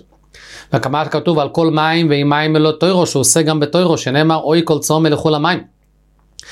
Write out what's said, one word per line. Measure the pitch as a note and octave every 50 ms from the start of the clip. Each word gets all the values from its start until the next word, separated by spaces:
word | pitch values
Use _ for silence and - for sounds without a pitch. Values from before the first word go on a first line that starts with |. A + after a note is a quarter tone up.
| - _ _ _ _ _ - - - - - - - - -
וכמה | C3+ - C3 C#3 D3+ D#3
כתוב | D3 - D3+ D3 F3 E3+ D3+
על | C#3+ C3
כל | - E3 E3 E3
מים, | D#3 D#3 D#3 D#3+ D#3+ E3 E3+ D#3
"ואם | D3 C#3+ C#3+ C#3+
מים | D3 D3 D#3 D#3 D#3
אלא | D#3 D3+ D#3
תורה", | D#3 - E3 F3+ F#3+ F3+ E3
שהוא | - - D3+
עוסק | B2+ - - E3 D#3
גם | D3 D#3 D#3
בתורה, | D3 D3 D3 F3+ F#3 F3 D#3+ -
שנאמר, | - C3+ B2+ D3 D#3 D#3+ D#3+
"אוי | D#3 - C#3 D#3 E3+ E3+
כל | E3+ D#3+ C#3+
צום | - - D3+ D#3 D#3+
מלכו | D#3 D3 C3+ - D#3+
למים." | D#3 D3 D3 E3+ F3+ D3+ - - _ _ _ _ _ _ _ _ _ _ _ _ _ - - -